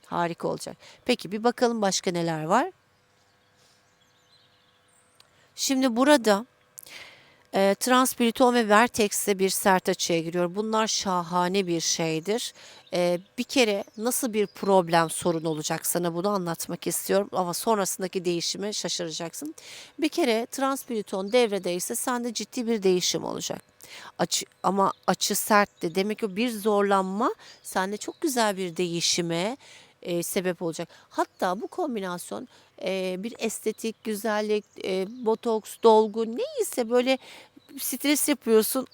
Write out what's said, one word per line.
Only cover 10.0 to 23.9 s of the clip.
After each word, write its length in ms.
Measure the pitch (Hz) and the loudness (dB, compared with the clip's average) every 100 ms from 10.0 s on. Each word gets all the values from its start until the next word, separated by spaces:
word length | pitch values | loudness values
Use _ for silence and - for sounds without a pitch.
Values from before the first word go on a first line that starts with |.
| - 165 | 0 0
giriyor. 340 | 165 175 175 | 0 -2 -2
Bunlar 320 | 190 220 220 220 | -2 -2 0 0
şahane 800 | - 202 180 165 180 180 196 180 | -2 -2 -2 0 0 2 2 0
bir 140 | 170 | 0
şeydir. 760 | - - 165 160 170 226 - - - - - | 0 -2 -2 -2 -2 -4 -4 -12 -20 -20 -6
E, 280 | 175 175 175 185 - | -2 0 0 -4 -10
bir 60 | |
kere 400 | 240 285 226 196 - - | -2 2 2 2 -4 -6
nasıl 360 | 226 - 262 | -4 -2 0
bir 140 | 214 202 | 0 -2
problem, 640 | - 196 190 165 165 160 | -2 4 4 6 4 2
sorun 340 | - 180 165 | 0 0 0
olacak 420 | 160 156 151 165 - | -2 -4 -4 -4 -2
sana 280 | 175 175 | -2 -2
bunu 140 | 170 196 | -2 -2
anlatmak 580 | 202 175 165 - 175 - | -2 -2 -6 -8 -6 -4
istiyorum 420 | - - 190 202 | -4 0 0 0
ama 220 | - 175 | -2 -2
sonrasındaki 680 | 170 - 214 185 - 190 190 | -2 0 0 0 -4 -4 -4
değişime 480 | 175 170 - 175 202 | -2 -2 -2 -6 -6
şaşıracaksın. 800 | 202 175 - 170 156 170 - 294 - - - - - | -6 -6 -6 -6 -8 -10 -10 -12 -14 -18 -20 -18 -4
Bir 100 | 311 | -4
kere 380 | - 294 220 233 | 0 0 0 -2
Trans 380 | - 269 269 | -4 -2 -2
Plüton 480 | - 226 196 196 202 | -4 -6 -4 -6 0
devredeyse 640 | 247 233 196 180 175 - | 2 2 0 -2 -4 -4
sende 400 | 233 - 247 240 | -4 -2 -2 -4
ciddi 320 | 214 214 - 226 | -6 -8 -4 -2
bir 160 | 226 | 2
değişim 420 | 190 180 - 165 | 4 2 2 -2
olacak. 520 | - - - - - _ - | -4 -6 -8 -10 -14 _ -20